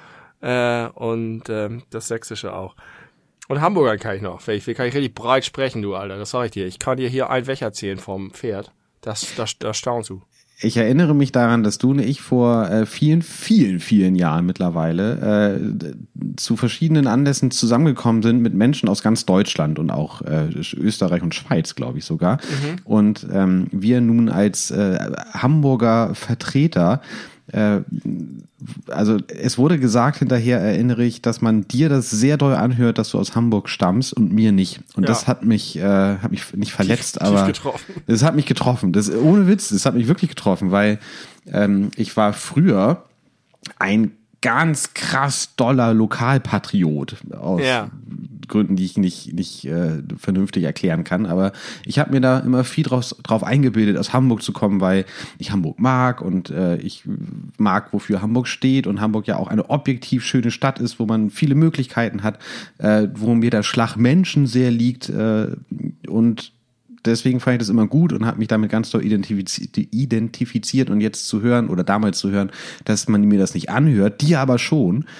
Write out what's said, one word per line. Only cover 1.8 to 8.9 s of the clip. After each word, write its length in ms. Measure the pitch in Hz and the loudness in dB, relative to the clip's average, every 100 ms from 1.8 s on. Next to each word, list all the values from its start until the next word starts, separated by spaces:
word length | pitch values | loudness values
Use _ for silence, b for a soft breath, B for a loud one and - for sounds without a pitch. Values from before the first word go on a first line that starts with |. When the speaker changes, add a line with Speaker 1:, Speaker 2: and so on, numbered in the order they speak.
| - | -14
Speaker 1:
das 180 | 113 - | -14 -8
Sächsische 460 | 113 - 110 101 | -8 -8 -12 -10
auch. 220 | 92 95 - B B B B B _ - | -12 -14 -16 B B B B B _ -6
Und 140 | 139 | -2
Hamburger 360 | 165 190 131 107 | 0 2 2 0
kann 180 | 113 98 | -4 -8
ich 60 | |
noch. 260 | 101 85 - | -8 -10 -6
Ich, 200 | 104 - | -4 -4
ich 100 | 113 | -4
kann 80 | 123 | -4
richtig 280 | 139 131 - | -2 -4 -4
breit 300 | 117 131 - | 0 0 0
sprechen, 360 | - 135 120 | -4 -6 -4
du 140 | 101 95 | -6 -6
Alter. 220 | 98 98 | -8 -10
Das 120 | 104 | -6
sag 140 | 127 117 | -4 -4
ich 60 | |
dir. 160 | 101 92 | -4 -8
Ich 120 | - | -6
kann 180 | - 131 | -4 -2
dir 120 | 127 | -2
hier 200 | 131 127 | -2 -2
ein 180 | 131 127 | -2 -4
Weg 140 | 135 | -6
erzählen 360 | 113 - 98 95 | -6 -6 -8 -8
vom 340 | - 95 95 | -10 -10 -10
Pferd. 400 | - 120 98 110 _ _ | -10 -8 -8 -10 _ _